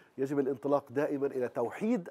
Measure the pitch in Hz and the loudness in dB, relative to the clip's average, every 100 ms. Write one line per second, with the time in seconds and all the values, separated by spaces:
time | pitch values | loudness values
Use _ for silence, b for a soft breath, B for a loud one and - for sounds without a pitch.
0 | b b 135 143 131 131 139 143 143 123 | b b 0 2 0 0 2 2 2 -2
1 | 147 143 139 131 120 127 117 - 214 240 | 0 0 -2 0 -2 0 -2 -2 0 0
2 | 170 | -2